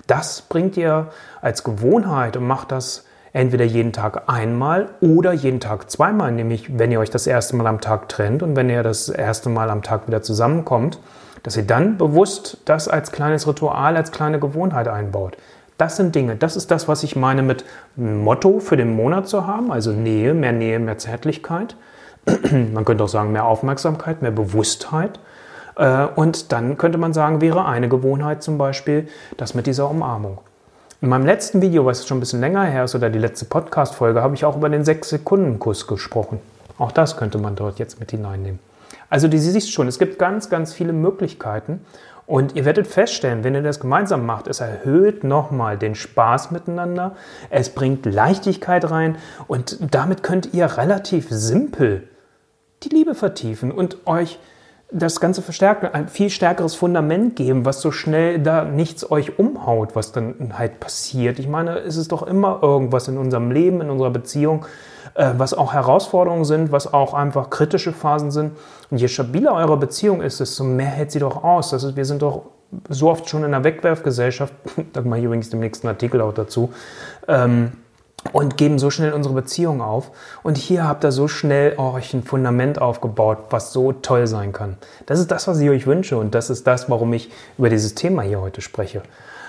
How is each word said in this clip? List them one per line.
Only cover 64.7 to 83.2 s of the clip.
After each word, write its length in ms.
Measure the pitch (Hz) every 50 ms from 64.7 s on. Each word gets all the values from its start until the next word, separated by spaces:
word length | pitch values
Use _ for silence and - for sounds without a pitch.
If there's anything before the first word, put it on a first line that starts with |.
| - - - - - - - - -
äh, 160 | - 147 131 123 123
was 160 | 131 131 -
auch 200 | - 123 123 -
Herausforderungen 720 | 143 131 - 151 190 - - - 180 185 180 170 170 160
sind, 260 | 143 156 156 165 151
was 220 | 143 139 - - -
auch 200 | 139 139 139 -
einfach 360 | 143 143 143 135 143 127 -
kritische 420 | - - 156 156 180 190 - 175
Phasen 400 | 160 - - 151 147 151 147 143
sind. 220 | 139 151 151 151 151 - - - - - - -
Und 100 | 143 120
je 100 | 120 123
stabiler 440 | - - 131 117 127 175 262 302 214
eure 200 | 165 165 151 151
Beziehung 460 | 139 139 135 - - - 208 196 165
ist, 180 | 147 139 - -
desto 240 | 131 - - - 139
mehr 240 | 131 127 127 135 139
hält 240 | 135 143 151 147
sie 80 | - 151
doch 240 | 143 135 - - -
aus. 280 | 170 180 175 151 -
Das 120 | 139 127 131
ist, 140 | 139 135 139
wir 80 | 135
sind 160 | 135 147 143
doch 220 | 147 143 - - - - - _ _ _ - 185 - -
so 220 | 147 131 151 165
oft 200 | 165 165 - -
schon 120 | - 156 151
in 100 | 147 147
einer 120 | 131 127
Wegwerfgesellschaft, 880 | 160 156 160 - 170 160 160 - 147 127 123 120 127 123 - 143 135 - - - - -
<laughs> 200 | - 160 - -
da 80 | 135
mache 180 | 123 123 117 117
ich 60 | 120
übrigens 240 | 117 117 117 110 -
demnächst 340 | - 113 113 110 110 - -
einen 60 | 117
Artikel 320 | 104 101 120 120 - 123
auch 120 | 110 107 104
dazu, 380 | - 107 - - 117 120 123 - - - - - - - - - - - -
ähm, 440 | 147 131 123 120 120 120 117 120 123 - - _ _ _ _ _ _ - - - -
und 240 | - 147 139 131 -
geben 220 | 147 151 151 135
so 100 | 135 143
schnell 240 | 139 - 160 151 147
unsere 200 | 147 143 139 131
Beziehung 480 | 131 127 131 - - 170 165 151 131
auf. 300 | 110 107 107 120 131 - - - - - - - -
Und 140 | - 151 139
hier 300 | - - 180 175 165 151
habt 160 | 143 151 -
ihr 60 | 147
so 160 | 131 131 143 151
schnell 500 | - - - 147 139 139 143 147 147 147
euch 360 | 135 131 127 127 123 - -
ein 100 | 127 117
Fundament 580 | - - 135 131 123 120 123 127 139 147 -
aufgebaut, 560 | 127 123 117 - - 120 107 113